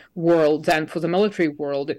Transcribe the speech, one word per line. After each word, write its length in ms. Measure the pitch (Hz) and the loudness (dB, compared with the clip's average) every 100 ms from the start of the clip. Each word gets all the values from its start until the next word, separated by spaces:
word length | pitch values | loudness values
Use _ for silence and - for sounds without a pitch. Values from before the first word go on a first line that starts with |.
| - | -16
world 500 | 180 165 170 151 151 | -4 2 4 4 2
than 220 | 156 156 156 | 0 0 -2
for 120 | 170 | -6
the 80 | 170 | -2
military 420 | 180 208 196 160 | 0 0 0 -2
world, 440 | 147 143 139 143 | -2 -6 -4 -6